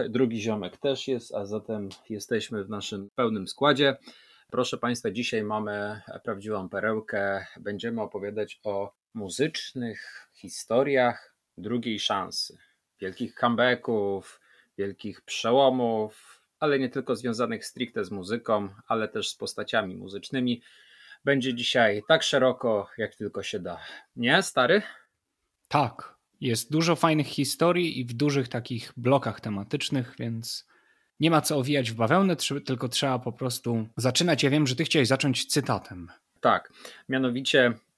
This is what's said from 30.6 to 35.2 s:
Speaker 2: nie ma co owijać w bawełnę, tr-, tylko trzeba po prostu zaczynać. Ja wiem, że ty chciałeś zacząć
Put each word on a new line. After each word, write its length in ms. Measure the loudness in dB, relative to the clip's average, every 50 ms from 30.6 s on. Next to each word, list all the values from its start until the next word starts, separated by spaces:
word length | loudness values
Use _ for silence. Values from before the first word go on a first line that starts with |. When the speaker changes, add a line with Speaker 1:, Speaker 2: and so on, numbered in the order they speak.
| -12 _ _ _ _ _ _ _ _ _ _ _
Speaker 2:
nie 120 | 2 4
ma 100 | 4 4
co 160 | 4 4 0 0
owijać 340 | 2 2 2 0 0 0
w 40 | 0
bawełnę, 400 | 0 2 4 6 6 6 4 2
tr-, 280 | 0 -2 -4 -4 -4 -4
tylko 260 | -4 -4 -2 -2 -4
trzeba 300 | -2 0 0 0 0 0
po 120 | -2 -4
prostu 560 | -6 -4 -4 -4 -4 -2 -2 0 0 0 -2 -4 -4 0
zaczynać. 460 | 0 2 2 4 4 4 4 4 4
Ja 60 | 4
wiem, 180 | 4 4 4 2
że 80 | 2
ty 80 | 0 0
chciałeś 240 | 2 4 4 6 6
zacząć 380 | 4 4